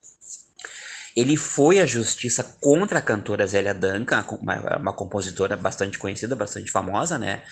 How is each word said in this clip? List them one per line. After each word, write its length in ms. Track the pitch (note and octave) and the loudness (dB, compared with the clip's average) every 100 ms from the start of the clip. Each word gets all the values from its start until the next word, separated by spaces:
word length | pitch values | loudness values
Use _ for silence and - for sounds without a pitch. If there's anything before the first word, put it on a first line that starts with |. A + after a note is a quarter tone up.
| - _ - - _ - - - - - - - | -20 _ -18 -18 _ -20 -18 -16 -16 -16 -6 0
ele 220 | B2 D3+ | 4 2
foi 420 | - - C#3+ G3 | 2 4 6 6
à 60 | D#3+ | 6
justiça 580 | A#2 A2 - B2 - - - | 2 -2 -2 -2 -4 -4 0
contra 400 | C#3+ D3+ G3+ E3 | 4 6 4 0
a 20 | |
cantora 460 | - G#2+ F#2+ G2+ G2 | 2 0 0 0 2
Zélia 260 | G2 G2 | 2 2
Duncan, 520 | G2 F#2+ G2 B2 A#2 G#2 A2 | 0 0 0 0 -2 -2 -6
uma, 340 | G2+ F2+ - - | -4 -4 -2 -2
uma 160 | F#2+ | -2
compositora 640 | - F#2 G#2 F#2+ F2 G2 G2+ | -4 -4 -4 -4 -2 -2 0
bastante 420 | F#2+ - G2 F#2+ | -4 -2 -4 -4
conhecida, 380 | G2 G2 A2 C3 | -6 -6 -4 -4
bastante 340 | G#2 G2+ G2 | -6 -8 -4
famosa, 480 | G2+ F#2 G2+ E3 D#3 | -2 -2 -2 -2 -2
né? 240 | G2+ G2 - | -4 -6 -8